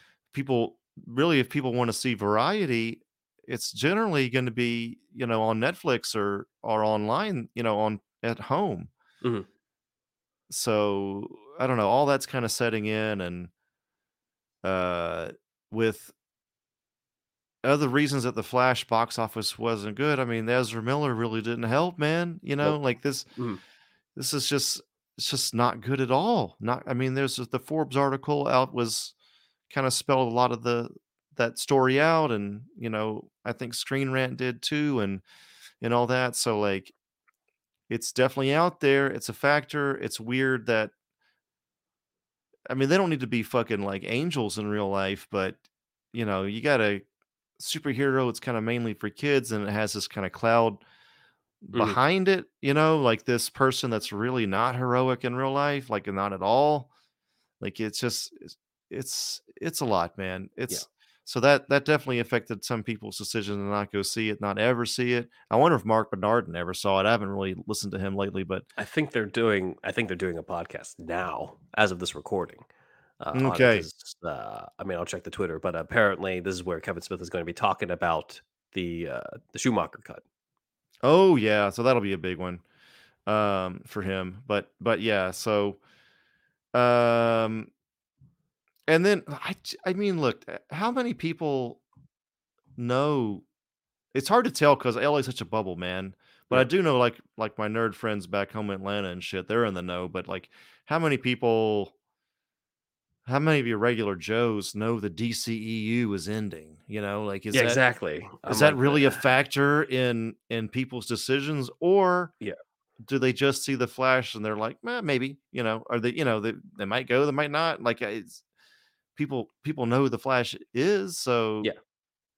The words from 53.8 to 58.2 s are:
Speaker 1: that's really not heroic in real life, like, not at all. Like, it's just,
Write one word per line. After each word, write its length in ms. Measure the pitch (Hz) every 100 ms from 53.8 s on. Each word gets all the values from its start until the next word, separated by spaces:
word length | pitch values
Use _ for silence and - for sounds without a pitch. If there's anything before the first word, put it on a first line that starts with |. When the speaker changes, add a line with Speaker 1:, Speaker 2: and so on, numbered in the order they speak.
| 127
Speaker 1:
that's 220 | 110 -
really 340 | 104 117 127 107
not 300 | 95 120 123
heroic 480 | 127 123 127 123
in 120 | 127 123
real 160 | 135
life, 380 | 139 147 143 123
like, 160 | 107 101
not 240 | 98 101
at 100 | 95
all. 500 | 98 123 147 151 131 _ _ _ _ _ _ _
Like, 200 | 101 -
it's 200 | 110 -
just, 320 | 123 -